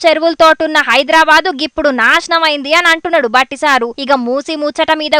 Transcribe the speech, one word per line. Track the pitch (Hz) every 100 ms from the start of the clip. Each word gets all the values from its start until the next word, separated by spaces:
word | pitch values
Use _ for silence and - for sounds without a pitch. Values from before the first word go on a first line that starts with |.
చెరువులతోటున్న | 330 311 330 330 320 320 320 311 277
హైదరాబాదు | 247 285 320 311 311 339 277
గిప్పుడు | 302 - 294 254
నాశనమైంది | 226 320 339 330 320 294 277 330
అని | 349
అంటున్నాడు | 330 349 330 247 247
బట్టి | 269 269
సారు. | 302 262 233 233
ఇక | 269 269 240
మూసి | 269 294 311
ముచ్చట | 294 302 311 311
మీద | 302 302